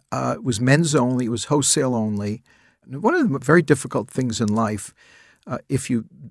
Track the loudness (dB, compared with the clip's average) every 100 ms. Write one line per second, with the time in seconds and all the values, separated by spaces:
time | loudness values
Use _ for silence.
0 | _ -4 -2 -2 -2 0 4 4 4 2
1 | 2 0 -2 -4 0 0 2 0 0 0
2 | -2 -2 -4 -6 -12 _ _ _ _ -2
3 | 0 2 0 0 4 4 4 0 0 -6
4 | -4 -4 -2 0 0 0 0 -4 -10 _
5 | _ -20 _ _ -12 -12 -4 -4 -2 -4
6 | -4 -16 -20